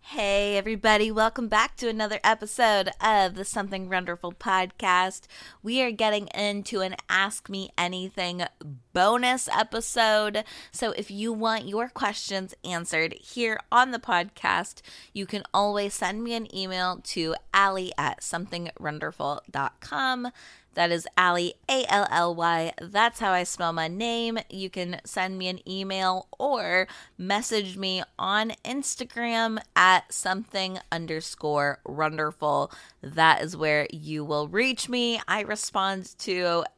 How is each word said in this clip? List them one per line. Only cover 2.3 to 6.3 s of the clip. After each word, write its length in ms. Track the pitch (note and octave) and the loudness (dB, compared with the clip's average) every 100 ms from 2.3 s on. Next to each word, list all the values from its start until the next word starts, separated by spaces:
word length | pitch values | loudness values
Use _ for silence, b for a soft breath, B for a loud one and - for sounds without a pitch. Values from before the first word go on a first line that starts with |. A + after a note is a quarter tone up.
| A3 G#3 - A3+ G3+ F#3 - | 2 -2 2 4 6 2 0
of 360 | A3 G#3+ F#3 F#3+ | 4 6 4 0
the 80 | |
Something 440 | G3 A3 G3 F#3+ F#3 | -4 -4 -4 -6 -2
Wonderful 440 | F#3 F3+ F3 F3 | -2 -2 -6 -8
podcast. 960 | - A3+ F#3+ F#3 - F#3+ F3+ F#3 - - B B B | -6 2 2 2 0 4 4 4 -2 -18 B B B
We 180 | G#3+ B3+ | -2 0
are 120 | B3+ | 0
getting 340 | G#3+ A3 G#3 | 2 2 2
into 520 | G#3 | -2